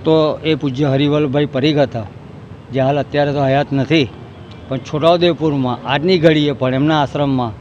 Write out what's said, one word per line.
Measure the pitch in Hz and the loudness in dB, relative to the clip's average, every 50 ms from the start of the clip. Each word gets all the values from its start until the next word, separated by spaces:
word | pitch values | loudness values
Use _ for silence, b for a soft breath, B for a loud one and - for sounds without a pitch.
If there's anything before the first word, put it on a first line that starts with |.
| - | 2
તો | 160 156 160 156 151 110 - 147 | 2 2 4 2 0 -2 -2 0
એ | 156 156 | -2 -2
પૂજ્ય | 135 147 143 127 127 151 | 0 -2 -4 -2 0 0
હરિવલ્લભભાઈ | 139 135 135 143 143 143 151 151 139 127 147 147 | 2 2 2 2 2 2 0 0 0 0 0 -2
પરીખ | 135 131 131 127 156 147 151 | 0 -2 0 0 2 2 2
હતા, | 139 117 - 117 104 92 - - - - - - - - - - - - | 0 0 -2 -8 -10 -10 -14 -18 -18 -18 -18 -18 -18 -18 -18 -20 -16 -6
જે | 120 135 | -2 0
હાલ | 131 135 143 143 | 2 2 2 0
અત્યારે | 131 - - 143 143 143 | -2 -2 0 0 0 0
તો | 139 147 139 | 0 0 2
હયાત | 135 135 139 147 - | 2 2 2 0 0
નથી, | 143 139 127 - 156 165 135 107 - - - - - - - - - - - - | 0 -2 0 2 2 2 2 0 -4 -16 -20 -20 -20 -20 -20 -20 -20 -20 -10 -8
પણ | 135 131 | -8 -8
છોટાઉદેપુરમાં | - - - 151 143 165 175 175 170 175 160 127 156 160 143 139 131 123 120 123 - 117 | -6 -6 -4 2 4 4 4 4 4 2 2 2 0 -2 0 0 -2 -2 -4 -4 -4 -4
આજની | 135 147 147 180 190 175 | -2 0 2 2 2 4
ઘડીએ | 156 165 156 156 147 147 | 4 4 4 4 2 0
પણ | 135 110 127 131 131 | 0 0 -2 0 0
એમના | 131 143 156 160 151 | 2 2 2 2 2
આશ્રમમાં | 143 127 - 147 147 139 135 127 123 113 104 - | 0 0 0 -2 0 0 0 0 -2 -4 -6 -10